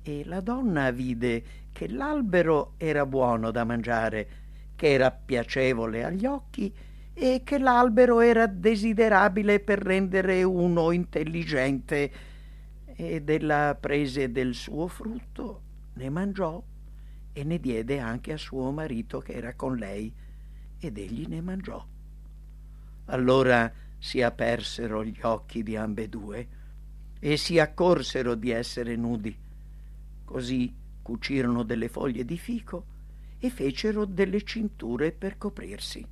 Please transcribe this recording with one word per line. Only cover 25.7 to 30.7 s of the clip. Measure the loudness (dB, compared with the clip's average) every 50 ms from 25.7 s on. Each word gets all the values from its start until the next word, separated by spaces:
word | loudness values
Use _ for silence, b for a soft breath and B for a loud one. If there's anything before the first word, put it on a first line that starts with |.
| -4
ambedue | -4 -4 -4 -4 -4 -6 -6 -8 -10 -10 -8 -10 -10 -10 b b b b b b b b -16 -16 -16 -16 -16 -14
e | -4 0 0 0
si | 0 0 4 4
accorsero | 4 4 4 4 4 6 6 6 4 2 -2 -2 0 0 0 0
di | 0 0 0
essere | 0 0 -2 -4 -6 -6 -4 -4 -2
nudi. | -2 0 -2 -2 -2 -4 -6 -8 -8 b b b b b b b b b b b b b b -16 -16 -14
Così | -8 -6 -6 -4 -2 0 0 0 -2